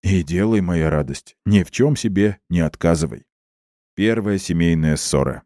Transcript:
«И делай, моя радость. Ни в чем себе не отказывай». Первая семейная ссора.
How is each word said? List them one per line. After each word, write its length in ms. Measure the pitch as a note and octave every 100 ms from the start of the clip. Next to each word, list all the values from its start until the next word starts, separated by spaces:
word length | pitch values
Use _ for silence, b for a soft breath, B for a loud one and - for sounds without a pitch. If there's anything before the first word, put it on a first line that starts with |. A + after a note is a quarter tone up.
«И 200 | F#2+ F#2+
делай, 360 | D2 F2 G#2+ A2
моя 300 | F2+ E2+ D#2
радость. 480 | D2+ C#2+ C#2 - _ -
Ни 180 | G2+
в 80 | F2+
чем 240 | - C3+ D3
себе 420 | A#2 F#2+ G#2 G2 _
не 100 | F2
отказывай». 680 | D#2+ - E2+ E2 D#2 G#1+ _ _ _ _ _ _ _ -
Первая 420 | G#2 A2+ G#2 G2+
семейная 600 | - E2+ E2+ E2 D#2 D2+
ссора. 460 | - C#2+ C2+ B1+